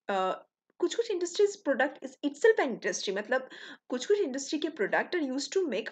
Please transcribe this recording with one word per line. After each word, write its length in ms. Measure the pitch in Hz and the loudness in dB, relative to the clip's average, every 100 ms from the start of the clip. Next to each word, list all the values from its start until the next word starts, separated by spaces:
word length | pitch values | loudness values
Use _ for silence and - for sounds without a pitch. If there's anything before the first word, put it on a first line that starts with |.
| - | -4
अ, 380 | 196 185 - - _ _ - | 0 0 -2 -8 _ _ -2
कुछ-कुछ 340 | 349 - 466 | -2 0 -2
industries 400 | 370 349 - 403 - - | 0 -2 4 2 2 -2
product 340 | 214 277 - | 2 0 -2
is 280 | 262 - 285 | -14 -6 -6
itself 280 | 285 453 440 | 4 4 6
an 200 | 302 185 | 2 0
industry, 380 | 214 185 - 190 | -4 -2 -2 -4
मतलब 320 | 220 262 262 - - - - | -2 -2 -4 -16 -16 -16 -6
कुछ-कुछ 300 | 247 - 403 | -4 2 2
इंडस्ट्री 400 | 330 262 269 311 | 2 -2 -4 -4
के 80 | 320 | -4
product 440 | 311 190 160 - | -2 0 0 0
are 180 | 359 277 | -2 -2
used 260 | 262 285 392 | -4 -2 0
to 100 | 349 | 0
make 180 | 208 - | -2 -6